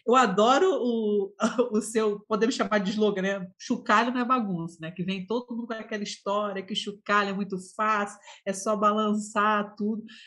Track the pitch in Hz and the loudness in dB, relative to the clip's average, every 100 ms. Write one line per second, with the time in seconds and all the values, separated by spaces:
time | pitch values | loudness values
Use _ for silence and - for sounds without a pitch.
0 | - 254 240 190 226 277 381 277 240 233 | 2 4 4 4 4 6 4 2 0 0
1 | 214 208 196 - 214 - 233 214 - 220 | 2 0 -2 -2 0 2 0 0 0 0
2 | 220 202 - 214 226 233 208 214 190 214 | 0 -2 -4 0 2 2 0 0 0 2
3 | 214 196 190 196 185 - - 240 - 214 | 2 2 -2 -4 -8 -12 -6 -4 2 4
4 | 240 247 240 254 208 170 165 - 160 165 | 4 0 0 0 0 -4 -6 -8 -10 -6
5 | 180 190 185 240 247 233 233 220 214 214 | -6 -6 -4 -4 -4 -8 -8 -10 -8 -8
6 | 202 - 202 202 208 190 190 208 202 202 | -8 -6 -2 -2 -2 -6 -6 -6 -6 -8
7 | - 208 202 190 190 185 - - 214 208 | 0 2 2 -2 -4 -6 -10 -4 0 0
8 | 202 - - - 202 190 226 208 208 214 | -2 -8 -20 -10 -6 -4 -2 2 2 2
9 | 214 208 208 208 208 214 208 - 208 220 | 2 0 -2 0 2 2 -2 -4 -4 -4
10 | - - | -8 -18